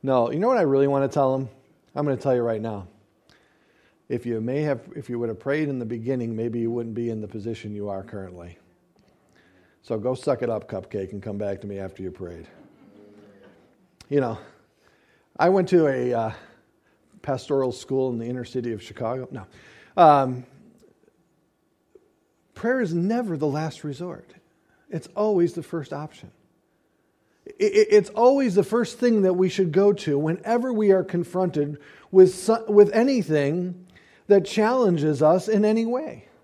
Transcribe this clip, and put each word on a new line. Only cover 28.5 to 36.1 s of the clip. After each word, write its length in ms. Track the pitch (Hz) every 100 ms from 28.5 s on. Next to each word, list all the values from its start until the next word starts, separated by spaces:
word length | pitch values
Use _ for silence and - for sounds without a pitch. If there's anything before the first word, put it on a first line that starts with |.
the 100 | 190
first 340 | - 233 233 -
thing 240 | 247 220
that 120 | 190
we 160 | 180 185
should 200 | - 180
go 220 | 165 202
to 260 | 202 - 143
whenever 540 | 156 175 214 233 254
we 200 | 220 208
are 120 | 190
confronted 720 | 190 175 170 185 185 156 147 147 - - _
with 240 | 190 185
so-, 300 | - - 226 226
with 220 | 208 208
anything 880 | 220 254 254 165 151 143 170 180 180 - - _ _ -
that 180 | 202
challenges 760 | 196 - 214 254 220 170 151 139
us 260 | 151 180 185
in 160 | 214
any 220 | 214 226 226
way. 400 | 247 311